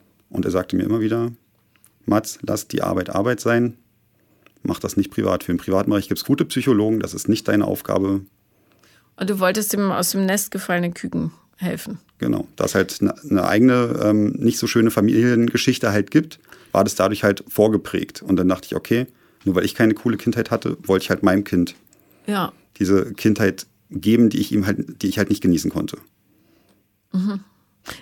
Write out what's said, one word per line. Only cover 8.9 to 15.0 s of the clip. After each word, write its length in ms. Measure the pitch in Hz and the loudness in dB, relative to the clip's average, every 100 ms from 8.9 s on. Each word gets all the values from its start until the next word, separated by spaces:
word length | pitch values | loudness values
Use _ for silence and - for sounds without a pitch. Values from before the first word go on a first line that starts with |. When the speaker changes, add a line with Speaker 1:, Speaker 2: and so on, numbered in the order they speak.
| _ _ - | _ _ -8
Speaker 2:
Und 140 | 190 | -4
du 100 | 196 | 0
wolltest 340 | 180 208 202 | 0 0 -2
dem 180 | 202 196 | -2 -2
aus 200 | - 180 | -2 -2
dem 140 | 196 190 | 0 0
Nest 260 | 208 - | 0 -4
gefallenen 420 | 190 - 175 175 | -8 -4 -2 -2
Küken 380 | 175 175 170 160 - _ - | -6 -8 -6 -6 -8 _ -10
helfen. 420 | 180 - - - _ - | -8 -8 -10 -16 _ -6
Speaker 1:
Genau, 280 | 58 55 - - | -4 -2 -4 -4
da 100 | - | 0
es 100 | 98 | 0
halt 260 | 92 - | 0 0
eine, 140 | 101 - - | -2 -2 -2
eine 180 | 101 95 | 0 2
eigene, 520 | 107 127 123 120 - | 4 4 4 2 0
ähm, 280 | 104 107 104 | 2 2 2
nicht 260 | - 113 117 | 0 0 0
so 80 | 117 | 0
schöne 240 | 117 113 | 2 2
Familiengeschichte 1000 | 113 | 4